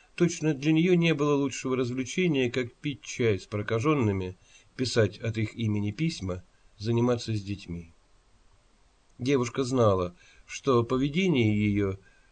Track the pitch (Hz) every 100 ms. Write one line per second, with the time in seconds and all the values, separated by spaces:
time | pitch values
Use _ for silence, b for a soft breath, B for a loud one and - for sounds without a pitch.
0 | b - 170 170 151 135 147 160 180 180
1 | 170 147 147 143 139 - 135 127 123 127
2 | 123 - 180 139 123 131 120 - 147 135
3 | - - 117 95 - 104 101 113 139 147
4 | 107 98 92 90 b b b - 127 120
5 | 101 - 120 110 110 - 110 104 104 107
6 | 160 - 95 92 - _ _ - 104 117
7 | 123 120 - 107 98 98 - 85 82 _
8 | _ _ _ _ _ _ _ _ _ _
9 | _ - 127 139 120 - 127 131 110 95
10 | 90 - b b b - 139 120 117 131
11 | 143 156 190 135 110 104 104 101 98 98
12 | b b b